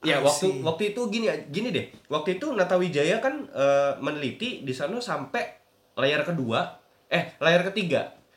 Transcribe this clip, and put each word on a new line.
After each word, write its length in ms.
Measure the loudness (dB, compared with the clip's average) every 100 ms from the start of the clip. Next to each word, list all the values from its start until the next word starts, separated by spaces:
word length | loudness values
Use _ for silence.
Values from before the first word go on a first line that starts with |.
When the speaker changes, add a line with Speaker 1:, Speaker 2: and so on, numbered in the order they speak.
Speaker 1:
Ya, 180 | 0 2
Speaker 2:
I 60 |
Speaker 1:
waktu, 220 | 2 2 0
Speaker 2:
see. 140 | 0
Speaker 1:
waktu 200 | -2 0 -2
itu 120 | -2 -2
gini, 180 | 0 0 -2 -4
gini 200 | -4 -2
deh. 160 | -2 -4 -10 -6
Waktu 300 | -4 -2 -2
itu 120 | -2
Nata 240 | 0 2
Wijaya 440 | 2 2 2 2 2
kan, 260 | 0 -4
eh, 480 | -6 0 4 4 2 0
meneliti 640 | -4 -4 -4 -4 -6 -6
di 80 | -6
sana 280 | -4 -4 -4
sampai 600 | -4 -6 -4 -6 -6 -10 _ _ _
layar 280 | -2 2 2
kedua, 560 | 0 -2 0 0 -2 -6 _ _ _
eh, 280 | -2 -2 0
layar 260 | 4 4
ketiga. 500 | 4 -2 0 0 -2 -10 _